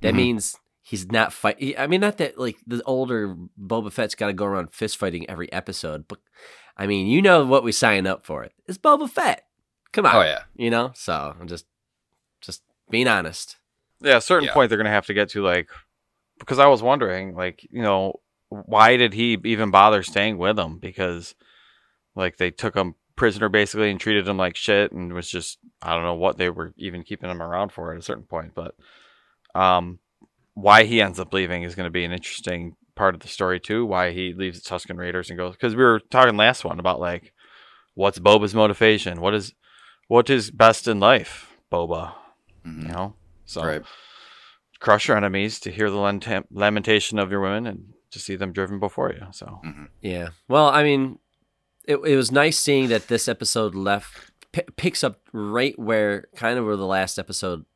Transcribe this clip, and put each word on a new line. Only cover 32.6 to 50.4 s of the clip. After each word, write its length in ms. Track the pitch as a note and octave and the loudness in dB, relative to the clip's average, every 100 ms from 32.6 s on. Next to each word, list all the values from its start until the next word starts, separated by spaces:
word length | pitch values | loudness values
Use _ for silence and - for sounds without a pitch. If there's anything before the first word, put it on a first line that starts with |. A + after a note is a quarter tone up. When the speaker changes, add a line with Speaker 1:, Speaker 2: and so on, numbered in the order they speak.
| E2+ - _ - | -8 -14 _ -2
Speaker 3:
part 180 | G2 E2+ | 0 0
of 60 | |
the 60 | - | -8
story 280 | - F#2 F2+ | -4 -2 -2
too, 260 | - A2 A2+ | -4 -4 -2
why 260 | F#2 F2+ | -2 -2
he 220 | F2+ F#2 | -4 -8
leaves 280 | F2+ F#2 F2+ | -6 -8 -10
the 80 | - | -10
Tusken 280 | F2+ - F2+ | -10 -10 -10
Raiders 320 | F2 F2+ F2+ | -6 -6 -8
and 80 | F2+ | -8
goes, 180 | F2+ F#2+ | -10 -6
'cause 200 | A#2+ A2+ | -4 2
we 80 | |
were 160 | B2+ A2 | 4 2
talking 360 | - B2+ B2+ G#2 | 2 4 4 6
last 300 | A2+ B2+ - | 4 2 -4
one 120 | E2+ | -4
about, 200 | F2+ C#2+ | -2 -2
like, 340 | F2 F2+ - _ _ - - _ _ | -4 -6 -12 _ _ -20 -20 _ _
what's 260 | - G2 F2+ | -2 -2 2
Boba's 340 | G#2 G#2+ G#2 | 6 6 4
motivation? 680 | A2 G#2 G2 A2 G#2+ F#2 E2+ | 2 2 4 4 4 -2 -4
What 120 | F#2 | -2
is, 200 | G#2+ F#2+ - _ _ - _ - | -2 -6 -16 _ _ -20 _ 2
what 200 | A#2+ A#2 | 4 4
is 220 | C3 G#2+ | 2 0
best 380 | - A2+ A2 A#2+ | 4 6 6 0
in 100 | G#2 | 4
life, 560 | G#2 B2 - - - _ _ | 4 4 0 -14 -20 _ _
Boba? 420 | F2+ E2+ E2 D#2 - - _ _ _ E2 | -4 -4 -6 -8 -16 -20 _ _ _ -18
Speaker 2:
Mm-hmm. 160 | D#2 | -14
Speaker 3:
You 60 | E2 | -10
know? 260 | E2+ G2 - _ _ - | -8 -8 -10 _ _ -14
So 180 | - | -8
Speaker 2:
Right. 180 | D#2+ D2+ - - - - - - - _ _ _ | -6 -6 -10 -20 -20 -20 -20 -20 -20 _ _ _
Speaker 3:
crush 280 | - G#2 - | 2 4 4
your 80 | G#2+ | 2
enemies 420 | G2+ G2 G#2 - | 2 0 -2 -6
to 100 | - | -10
hear 180 | F2 G#2 | -2 -2
the 60 | G2+ | 0
lamentam-, 500 | G2+ G2+ A#2 G2 - | -2 -2 -4 -6 -6
lamentation 640 | G2+ G#2 G#2 G#2 G#2+ - G#2+ | -2 0 0 2 0 0 -2
of 120 | F#2+ | -2
your 80 | G2+ | -2
women 240 | F#2+ G#2 A#2+ | -2 -4 -6
and 260 | G2 G2 _ _ | -12 -18 _ _
to 80 | G2+ | -16
see 160 | - F#2 | -12 -8
them 160 | F#2+ | -6
driven 260 | F#2 F#2+ G2 | -6 -6 -6
before 320 | G2+ - - | -6 -4 -6
you, 160 | - G2 | -6 -14
so. 300 | - G2 F#2+ | -18 -20 -16
Speaker 2:
Mm-hmm. 220 | D#2+ D2 D2 _ | -16 -16 -20 _
Speaker 1:
Yeah. 280 | G2+ F2+ E2+ - | -8 -8 -10 -14